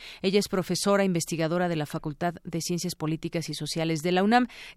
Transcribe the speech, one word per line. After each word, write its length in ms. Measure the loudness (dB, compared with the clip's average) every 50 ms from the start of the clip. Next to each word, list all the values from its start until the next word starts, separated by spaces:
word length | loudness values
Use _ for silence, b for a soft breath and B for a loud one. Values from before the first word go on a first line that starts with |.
| B B B B B
Ella 160 | 2 2 2
es 100 | 2 2
profesora 540 | 0 -2 0 0 -2 0 2 4 4 4 4
investigadora 640 | 2 2 0 -2 -2 -2 -2 0 0 0 0 0 0
de 60 | 0
la 100 | -2 -2
Facultad 480 | -4 -6 -6 -6 -6 -6 -2 -4 -4 -4 -6 -10
de 160 | -6 -6 -4
Ciencias 360 | -2 -2 -2 -2 -2 -4 -6
Políticas 540 | -4 -4 -2 -2 -2 -4 -4 -4 -4 -6 -6
y 40 | -8
Sociales 480 | -6 -6 -6 -2 -2 0 0 0 0
de 120 | 0 2 2
la 100 | 4 4
unam. 240 | 6 6 4 4 2 B B B B B